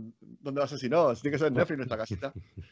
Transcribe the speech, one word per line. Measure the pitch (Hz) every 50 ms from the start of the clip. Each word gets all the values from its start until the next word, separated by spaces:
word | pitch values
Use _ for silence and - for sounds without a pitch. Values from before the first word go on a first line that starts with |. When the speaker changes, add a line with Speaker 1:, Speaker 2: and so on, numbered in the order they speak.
| 110 113 113 _
Speaker 1:
¿dónde | - - 120 - - 143 135 143
va | 143
a | 131
ser | 147
si | 127 127 120
no? | 143 170 165 135 117
Tiene | 110 - 147 147
que | 139
ser | 156
en | 151 127
Netflix, | 139 170 - 160
nuestra | 135 127 127 120
casita. | 110 110 - - 90 139 135 -
Speaker 2:
<laughs> | - - - _ 98 - -